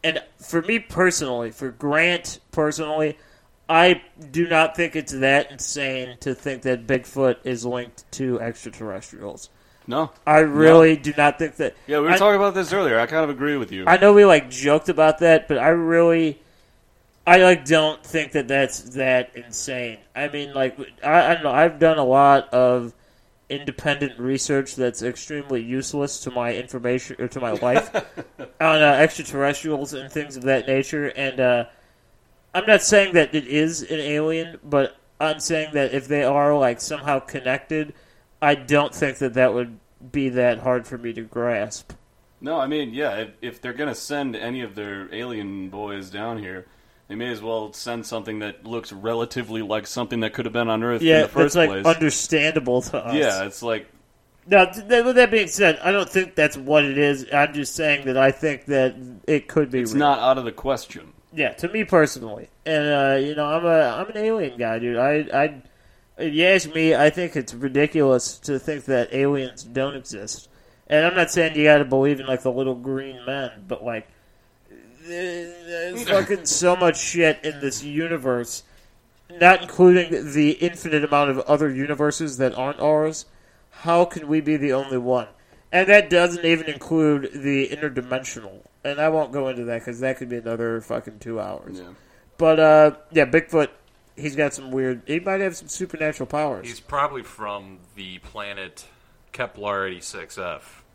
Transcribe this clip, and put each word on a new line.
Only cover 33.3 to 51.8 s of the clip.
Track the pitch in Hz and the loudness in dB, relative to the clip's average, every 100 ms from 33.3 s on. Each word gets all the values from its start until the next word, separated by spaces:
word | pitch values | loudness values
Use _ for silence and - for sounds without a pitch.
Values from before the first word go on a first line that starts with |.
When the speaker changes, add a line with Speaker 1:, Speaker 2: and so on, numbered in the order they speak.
Speaker 1:
it | 156 123 | -2 -2
is | 147 160 165 | 0 0 -4
an | 135 156 | -8 -6
alien, | 147 147 156 160 165 156 | -4 -4 -2 -4 -8 -14
but | 147 143 135 - _ _ | -2 0 0 -4 _ _
I'm | 156 156 | -4 -4
saying | - 160 156 | -4 -4 -2
that | 151 135 | -2 0
if | 135 123 | -2 -2
they | 147 | -2
are, | 131 143 143 147 | 2 2 2 4
like, | 131 120 | 2 0
somehow | - 147 139 135 | -8 -8 -4 -4
connected, | - 143 127 131 - 156 151 - _ _ _ _ | -4 -8 -4 -4 -4 -6 -6 -12 _ _ _ _
I | 147 | 0
don't | 143 123 147 147 | 0 2 2 2
think | - 143 123 | -2 -4 -2
that | 135 | -4
that | 120 127 | 2 2
would | 113 120 113 _ _ 127 | 2 -6 -12 _ _ -8
be | 143 135 | -4 -2
that | 123 123 113 | 0 0 0
hard | 123 127 117 | -2 -4 -4
for | 123 | -12
me | 117 | -10
to | 113 | -12
grasp. | 110 120 120 113 107 - - - _ _ _ _ | -10 -6 -4 -4 -6 -12 -18 -20 _ _ _ _
Speaker 2:
No, | 131 160 | -6 -4
I | 131 | -4
mean, | 151 131 | -4 -6
yeah, | 117 147 104 | -6 -6 -4
if, | 110 _ | -10 _
if | 120 117 | -14 -12
they're | 123 | -12
gonna | 120 151 | -8 -8
send | 156 - 147 139 | -8 -8 -6 -6
any | 110 117 127 | -8 -8 -8
of | 117 | -10
their | 98 104 98 95 | -12 -12 -12 -12
alien | 104 123 110 101 98 95 | -12 -10 -10 -10 -10 -12
boys | 98 104 101 95 | -10 -10 -12 -12
down | 101 113 113 | -12 -10 -10
here, | 98 95 92 _ _ _ _ | -12 -14 -18 _ _ _ _
they | |
may | 104 123 | -10 -8
as | 110 | -8
well | 110 113 107 | -6 -6 -8
send | - 123 117 110 | -12 -10 -10 -8
something | 113 104 107 | -10 -8 -10
that | 104 101 113 | -10 -12 -10
looks | 117 113 | -10 -10
relatively | 98 107 117 117 127 110 110 | -10 -6 -4 -4 -6 -8 -8
like | 104 107 101 | -4 -6 -6
something | - 120 120 | -8 -6 -4
that | 107 | -4
could | - 117 | -4 -6
have | |
been | 113 117 | -2 -2
on | 110 | 0
Earth | 120 117 | -2 0
Speaker 1:
Yeah, | 165 156 | 4 4
Speaker 2:
in | |
the | 151 | 4
first | 139 143 | 2 2
Speaker 1:
that's, | 165 156 | 4 2
like, | 98 | 2